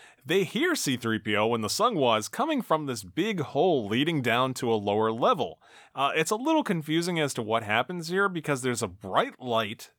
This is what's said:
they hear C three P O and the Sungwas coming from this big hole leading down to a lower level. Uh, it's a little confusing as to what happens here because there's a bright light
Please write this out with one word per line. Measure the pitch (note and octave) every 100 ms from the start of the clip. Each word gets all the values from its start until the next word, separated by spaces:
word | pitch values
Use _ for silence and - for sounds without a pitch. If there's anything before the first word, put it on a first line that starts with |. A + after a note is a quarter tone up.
| - _
they | B2 F3+
hear | F#3 - F4 D#4+
C | - B2
three | A2+ A2
P | G#2 G#2
O | A2 A#2
and |
the | G#2+
Sungwas | - A#3 G#3 B2+ A2 G#2
coming | - D4 D4
from | - D#3 C#3+
this | A#2
big | F#2 D#3 G#3 F#3+
hole | C3 C#3 F3+ C#3+ G2+
leading | A2+ D3+ D#3+
down | A#2 A#2 C3 B2+
to | B2
a | A2
lower | G2+ G#2 A2
level. | A2+ F#3 G#3+ F#2+ D#2 _ - - C3+
Uh, | C3+ D3+
it's | D#3+
a | G#3+
little | C#4 D#4+
confusing | B3+ F3 D3+ D#3+ E3+ E3+
as | C#3+
to | -
what | G#2+ A2+
happens | G#2 G#2+ - F3 D#3+
here | F#3 G3+
because | F3 D#3 C#3
there's | B2+ A#2
a | G#2+
bright | F2 F#2+ G#2 C4+ -
light | B2+ A2+ G#2 G2 -